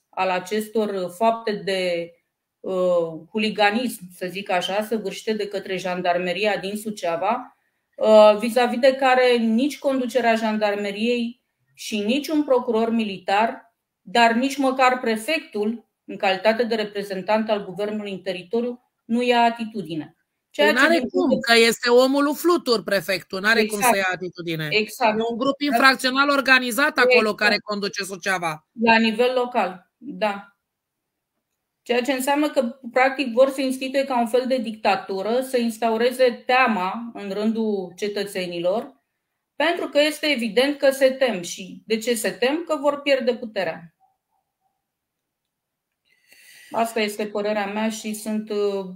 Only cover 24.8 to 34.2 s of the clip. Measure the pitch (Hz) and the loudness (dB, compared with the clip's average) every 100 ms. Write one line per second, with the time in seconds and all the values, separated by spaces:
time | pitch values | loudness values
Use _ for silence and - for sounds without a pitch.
24.8 | 214 - 226 220 233 233 269 277 294 240 | -2 0 0 2 -2 -2 -2 -2 0 4
25.8 | 269 254 262 262 285 277 254 254 247 226 | 4 4 0 0 2 2 4 2 2 0
26.8 | 302 277 247 247 214 208 208 202 - 208 | 0 2 4 4 2 0 0 0 -4 -6
27.8 | 196 - 185 190 202 185 170 156 _ 233 | -6 -8 -10 -8 -4 -2 -4 -8 _ -2
28.8 | 226 226 226 214 247 254 247 233 214 180 | 2 4 4 2 0 0 -2 -2 -2 -6
29.8 | _ _ - 185 208 196 - _ _ _ | _ _ -14 -4 -4 -4 -12 _ _ _
30.8 | _ _ _ _ _ _ _ _ _ _ | _ _ _ _ _ _ _ _ _ _
31.8 | - 240 240 262 269 285 302 294 240 - | -4 -2 0 -2 0 0 0 0 -2 -4
32.8 | 240 254 262 269 254 220 269 285 262 262 | -4 2 2 2 -2 4 4 2 -4 -4
33.8 | 262 277 269 247 | -4 -2 0 0